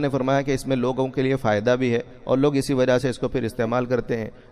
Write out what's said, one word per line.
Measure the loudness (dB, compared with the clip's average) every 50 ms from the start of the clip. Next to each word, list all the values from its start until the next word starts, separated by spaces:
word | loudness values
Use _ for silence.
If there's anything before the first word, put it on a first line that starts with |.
نے | 2 2
فرمایا | 0 0 0 0 0 0
کہ | 0 0
اس | -2 -2 -2
میں | -2 -2
لوگوں | 0 0 0 0 0 -2
کے | -2 -2 -2
لیے | 0 0 0
فائدہ | 0 0 0 0 2 2 2 2 2
بھی | 2 0 0
ہے | 0 -2 -6 -14 -8 -2
اور | 0 2
لوگ | 4 4 2 2
اسی | 2 0 0 0
وجہ | 2 4 4 2
سے | 2 2 0
اس | -2 -2
کو | -4
پھر | -4 -2 -2 -4
استعمال | -4 -2 -2 -2 0 0 -2 -2
کرتے | 0 -2 -2 -2 -2 -4
ہیں، | -4 -6 -8 -12 -16 -20 -16